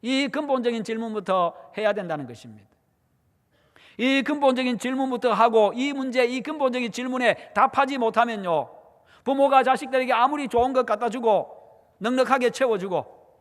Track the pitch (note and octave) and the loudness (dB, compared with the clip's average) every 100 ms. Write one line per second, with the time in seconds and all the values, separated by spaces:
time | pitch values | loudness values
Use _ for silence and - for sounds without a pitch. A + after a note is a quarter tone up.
0 | A3+ C4 C#4 C4+ D4 C4 A#3+ A#3 G#3+ A3 | -2 -2 0 -4 -2 0 0 -2 -4 -6
1 | A3+ G#3+ F#3 F#3 E3+ - - - G#3+ G#3 | -6 -8 -2 0 0 -4 -14 -2 -2 -2
2 | F3+ D#3 C3 A#2 A#2+ G#2+ G2+ _ _ _ | -4 -8 -8 -14 -18 -20 _ _ _ _
3 | _ _ _ _ _ _ _ _ - - | _ _ _ _ _ _ _ _ -20 -2
4 | B3 C4+ C4+ D4 C#4 B3+ B3 A#3 B3 C4 | 2 2 0 2 2 2 0 -2 -4 -2
5 | C4+ B3 B3 G3+ A#3 A3+ G3+ A3 C#4 C#4 | -2 0 0 4 4 6 4 2 -4 -4
6 | C4 B3 A#3+ B3+ C#4+ D#4 C4+ B3 A#3+ F#3+ | -4 0 0 -2 -6 -2 -2 -2 -4 -6
7 | B3+ B3+ B3 F3+ - - C4 C4+ C4+ C#4 | -6 0 2 0 -2 2 2 2 0 0
8 | A3+ A3 A#3 A3 F#3 D#3+ B2 - - _ | 0 2 0 -2 -2 -2 -2 -12 -20 _
9 | _ _ - C4+ C#4 C4+ B3 C4 C#4+ C4 | _ _ -4 2 4 4 4 0 0 -2
10 | B3 A#3 B3+ D4 C4+ A#3+ B3 C4 B3 G#3+ | 0 2 2 0 -2 0 2 0 0 -2
11 | A#3+ A#3+ A#3 G3 - - - - _ _ | -2 -2 2 2 0 -12 -20 -20 _ _
12 | G#3 B3+ B3+ C4 B3 - C4 G#3 F#3+ F3 | -4 0 2 2 0 0 0 0 -2 -4
13 | - - _ _ | -6 -16 _ _